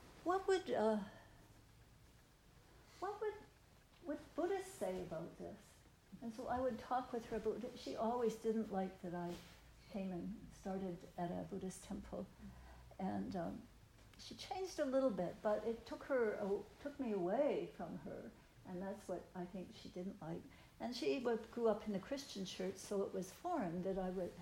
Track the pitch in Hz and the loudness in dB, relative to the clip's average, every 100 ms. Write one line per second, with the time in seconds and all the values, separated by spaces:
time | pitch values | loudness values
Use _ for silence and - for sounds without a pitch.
0 | - - 330 381 381 370 - - 220 214 | -18 -2 4 6 8 6 6 6 8 6
1 | 196 - - - - - - - - - | 2 -10 -18 -20 -20 -20 -20 -20 -20 -20
2 | - - - - - - - - - - | -20 -20 -20 -20 -20 -20 -20 -20 -16 -6
3 | 381 415 427 403 - - - - - - | -4 0 -2 -2 -12 -20 -20 -20 -20 -12
4 | - 294 - - 349 392 - - 190 185 | -6 -4 -4 0 2 2 -2 -2 -2 -2
5 | 170 160 175 - 170 - - - - - | -2 -4 -6 -8 -10 -10 -16 -20 -20 -20
6 | - 190 233 240 233 247 262 226 - 247 | -18 -8 -6 -4 0 2 2 0 0 0
7 | 254 233 226 220 220 208 247 - 277 - | 2 -2 0 0 2 0 -2 -6 -4 2
8 | 226 247 226 220 226 220 214 196 185 - | 4 6 4 4 2 2 2 2 0 -2
9 | 180 175 175 190 - - - - - 202 | -4 -2 -2 -4 -10 -18 -18 -20 -8 -4
10 | 190 175 185 220 - - 196 190 190 175 | -2 -2 -4 -6 -10 -8 -4 -2 -2 -4
11 | - - 170 180 165 196 185 - - 202 | -6 -2 0 0 -2 -2 -4 -6 -6 -6
12 | - - 190 - 202 - - - - - | -4 -4 -6 -8 -14 -12 -14 -16 -14 -2
13 | 196 202 196 190 170 - - - - - | 0 2 0 0 -2 -4 -10 -18 -20 -20
14 | - - - - - 381 370 - 277 269 | -20 -14 -12 -10 -4 -2 -2 0 4 6
15 | 262 190 170 - 220 214 220 226 - 294 | 6 4 0 2 2 4 2 -2 -4 -8
16 | - 262 214 202 202 202 - - 285 285 | 2 4 4 4 2 0 -2 -8 -8 -4
17 | 240 202 175 233 285 175 170 - 175 180 | 0 2 4 6 6 4 0 -6 -6 -6
18 | - - 226 - - - - 180 196 208 | -6 -8 -10 -14 -20 -16 -8 -4 -2 -4
19 | - 175 - 185 180 190 175 - - 180 | -4 -4 -4 -6 -6 -6 -8 -10 -10 -6
20 | 185 - 156 165 - - - - 226 247 | -6 -4 -6 -6 -8 -16 -18 -6 -4 0
21 | 294 277 240 226 - 240 226 214 214 190 | 2 4 4 2 0 4 4 4 2 -2
22 | - - - 202 185 - 185 190 - 202 | 0 -4 -4 -6 -4 -2 -2 -2 -2 0
23 | 196 196 180 - 349 330 175 175 190 190 | 2 0 -4 -4 0 2 2 0 2 2
24 | 185 185 175 - | 2 0 -2 -4